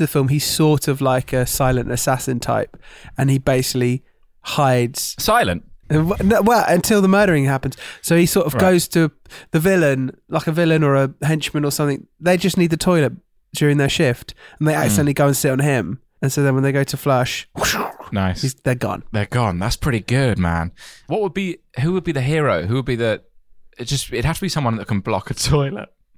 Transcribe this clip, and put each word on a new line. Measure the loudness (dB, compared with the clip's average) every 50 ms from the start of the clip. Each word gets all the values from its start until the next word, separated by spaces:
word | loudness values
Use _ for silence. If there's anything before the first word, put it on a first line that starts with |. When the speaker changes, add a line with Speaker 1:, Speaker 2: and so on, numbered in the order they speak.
Speaker 1:
of | 0
the | 0 0
film, | 0 0 2
he's | 0 0 -2
sort | -2 0 2 4 4 4 2 2 0
of | -2 0 2
like | 2 2 0 0 -2 -2
a | -2 -2
silent | 0 0 0 0 2 2 0 0 -2
assassin | -4 -2 0 0 -2 -2 -2 -4 -4 -4
type. | -2 -2 -2 -2 -2 -4 -8 -16 -20 -20 -20 -20 -20 -12 -6 -2
And | 0 2
he | 2 2
basically | 2 0 0 0 0 -2 -2 0 0 0 0 -2 -6 _ _ _ _ _ _ _ -12
hides. | -6 -2 0 2 2 2 2 0 0 -4 -6 -8 -8 -8 -4
Speaker 2:
Silent? | -2 0 2 2 2 0 -2 -4 -8 -14 -20 -16 _ -2
Speaker 1:
Uh, | 0
w-, | 0 0 0 -2 0 2 2
no, | 2 4 4
well, | 4 4 4 2 2
until | 2 2 2 2 2 4 4
the | 4
murdering | 4 4 4 4 4 2 2
happens. | 2 0 -2 -2 -6 -8 -10 -14 -18 -16 -8 -2
So | 0 2
he | 4 4
sort | 4 2 0 0
of | 0 0
Speaker 2:
Right. | 2
Speaker 1:
goes | 4 4 4 2 2 0
to | 0 0 0 0 -2 _ _ -20 -20 -20 -6 -2
the | -2 0
villain, | 2 2 4 4 4 2 2 0 -2 -4 -6 -10 _ -6
like | -4 -4 -2
a | -2 0
villain | 0 2 2 2 2 2
or | 2 4
a | 2 2 0 -2 -4 -2
henchman | -2 0 -2 -2 -4 -4 -2 -2
or | -2 -2
something. | -2 -2 -2 -2 -4 -8 _ _ -4
They | 0 2 2
just | 2 2 0 0
need | 2 2 2
the | 0
toilet | 0 0 2 2 4 2 0 -2 -6 -14 _ _ _ _ _ -4
during | 0 2 2 2 2
their | 2 0
shift, | 0 0 0 0 0 -2 -6 -16 -20 -20 -20 -16 -6 -2
and | 0 0
they | 0
Speaker 2:
Hmm. | 2 0
Speaker 1:
accidentally | 2 2 2 2 2 2
go | 2 2
and | 2 2
sit | 2 0 0
on | 0 2
him. | 2 2 2 0 0 -2 -6 -10 _ _ _ _
And | -4 -2 0
so | 0 2
then | 2 2
when | 2 2
they | 2 0
go | 0 0
to | -2 -4
flush, | -4 0 0 2 2 0 0 -4 -8 -10 -12 -8 -4 -4 -2 -2 -4 -6 -8 -10 -14 -12 -6 -4
Speaker 2:
Nice. | -2 -2 -2 -2 -2 -4
Speaker 1:
he's, | -6 -6
they're | -4 -4 -4 -2
gone. | -2 -2 -4 -6 -6 -8 -6 -4
Speaker 2:
They're | -4 -2
gone. | -2 0 0 0 0 -2 -2
That's | -4 -4 -4
pretty | -2 -2 -2 -2 -2
good, | -2 0 0 2 2 2 0 0
man. | 0 0 0 -2 -4 -6 -8 -12 -20 -20 -20 -18 -10 -6
What | -4 -2 -2
would | -2 -4
be, | -4 -6 -6 -6 -10 _ _ -6 -4
who | -2 -2 -2
would | -2 -2
be | -4 -4
the | -2 -2
hero? | 0 0 0 0 0 0 0 0
Who | -2 -2
would | -2 -2
be | -2 -2
the, | -2 0 -2 -2 -2 -6 _ _ -20 -20 -20 -20 -20 -20 -20 _
it | -12 -8
just, | -6 -4 -6 -6 -6 -4
it'd | -2 -2
have | -2 -2
to | -4 -6
be | -6
someone | -4 -2 -2 -2 -2
that | -4 -4
can | -4 -4 -4
block | -2 -2 -4 -4 -4 -6
a | -6
toilet, | -4 -2 0 0 0 0 -2 -6 -10 -12 -14 _ _ _ _ _